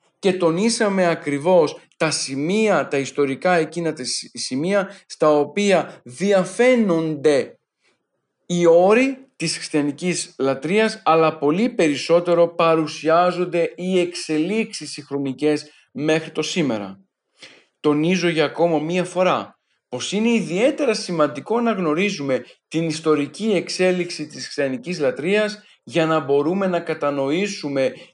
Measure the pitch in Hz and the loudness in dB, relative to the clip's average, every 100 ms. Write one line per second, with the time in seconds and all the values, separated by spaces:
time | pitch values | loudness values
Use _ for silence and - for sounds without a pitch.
0 | _ _ 190 185 170 170 226 226 214 190 | _ _ -4 0 0 2 0 0 0 2
1 | 175 165 147 143 156 185 147 - _ - | 0 0 -4 -2 4 4 4 -2 _ -4
2 | 156 143 - 135 156 214 214 170 135 143 | -4 -2 -6 -4 -2 0 2 2 0 -2
3 | 135 - 139 127 180 175 156 175 165 160 | -2 -2 -2 0 0 2 0 -4 -4 -4
4 | 120 - - 117 - 135 170 202 190 - | -6 -8 -10 -12 -6 -4 0 0 -2 -8
5 | - - 156 147 143 202 202 175 - - | -20 0 2 4 2 0 2 2 0 -10
6 | 127 127 196 190 170 - 247 247 202 165 | -20 -4 2 2 2 2 4 4 2 0
7 | 160 147 151 143 - - _ _ _ _ | -2 0 2 2 0 -8 _ _ _ _
8 | _ _ _ _ - 175 170 170 190 220 | _ _ _ _ -4 2 6 8 6 6
9 | 269 269 - - 165 - - 156 143 139 | 2 -2 -14 -8 -6 -6 -4 -2 -2 -2
10 | 180 160 - - 135 131 156 208 220 - | -4 -4 -6 -4 -2 -2 0 0 0 0
11 | - 160 156 156 143 175 233 - 160 135 | 2 4 4 2 0 0 0 2 0 0
12 | - 170 175 170 170 - 165 160 151 - | 2 2 4 2 2 2 2 2 0 -4
13 | 151 165 180 170 170 170 160 - 185 185 | 2 4 2 0 -2 -2 -2 -4 -2 0
14 | 175 - - 156 170 220 220 - 147 - | 0 -4 -4 -2 0 -2 -4 -8 -14 -14
15 | 139 139 139 127 151 147 - _ _ - | -8 -6 -6 -2 0 0 -4 _ _ -6
16 | 151 151 160 - 151 185 143 110 98 95 | -2 -2 -2 -6 -4 -2 -2 -2 -6 -14
17 | _ _ _ _ - - _ _ 151 147 | _ _ _ _ -20 -20 _ _ 0 2
18 | 160 185 170 160 143 - 170 156 156 180 | 2 2 0 2 0 2 0 2 0 -2
19 | 170 180 180 127 95 _ _ _ _ 123 | -2 0 2 0 -2 _ _ _ _ -10
20 | - 196 226 233 156 175 262 311 277 202 | -4 0 2 0 0 0 0 2 -2 -2
21 | - 170 147 - - 226 233 196 165 151 | -4 0 0 -2 -4 -2 0 0 0 0
22 | 202 156 139 127 - _ _ 156 165 156 | -2 -2 -2 -4 -4 _ _ -4 -4 -2
23 | 160 151 143 - 220 180 - - 185 180 | 0 0 0 -4 -2 0 -2 0 0 0
24 | 170 - 147 131 - - 139 127 160 170 | -4 -8 -12 -12 -10 -4 -4 -4 -8 -4
25 | 135 127 160 208 208 208 - _ - 160 | -2 -2 -2 0 -2 -6 -18 _ -6 -2
26 | 160 160 139 143 147 190 190 175 170 160 | 0 0 2 0 2 0 0 -2 -4 -4
27 | 147 143 135 165 202 202 147 139 127 - | -2 -2 -2 -2 -2 -6 -4 -2 -2 -4
28 | - | -14